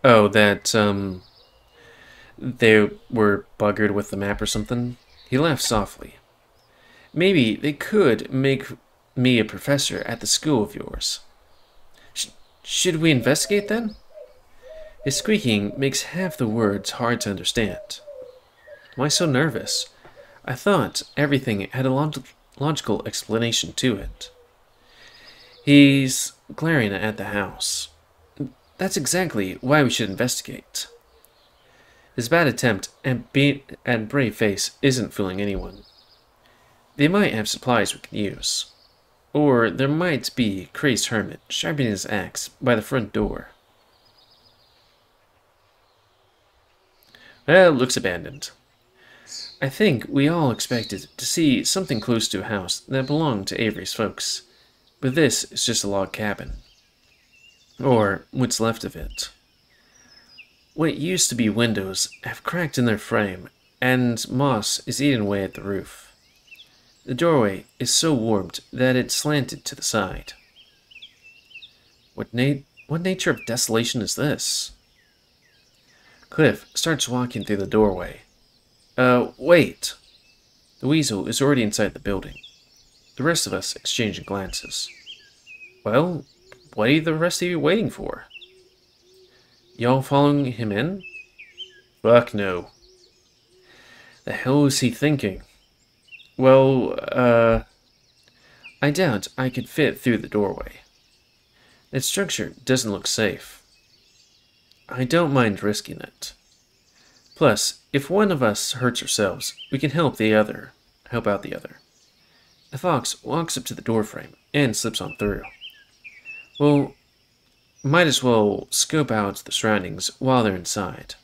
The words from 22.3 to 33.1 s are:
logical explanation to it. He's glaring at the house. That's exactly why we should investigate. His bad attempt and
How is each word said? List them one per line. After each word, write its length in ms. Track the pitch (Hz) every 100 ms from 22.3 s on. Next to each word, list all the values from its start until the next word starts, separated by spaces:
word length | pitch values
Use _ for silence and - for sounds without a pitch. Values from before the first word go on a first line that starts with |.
| _ _ -
logical 440 | 143 147 - 104 -
explanation 680 | - - 110 117 113 -
to 220 | - 131 101
it. 340 | - - - _ _ _ _ _ _ - - - - - - -
He's 680 | - 143 143 139 131 - - _ -
glaring 380 | - 160 151 107
at 240 | 95 107 107
the 80 |
house. 640 | 101 101 92 - - - - _ _ _ _ - 143 _ _ -
That's 200 | 185 180
exactly 580 | 131 180 180 110 92
why 280 | 87 127 151
we 80 | 127
should 200 | - 104
investigate. 760 | 95 123 - - - _ - - - _ _ _ _ _ _ _ _ _ _ _
His 140 | - 117
bad 180 | 170 151
attempt 440 | - 123 98 - _
and 280 | 135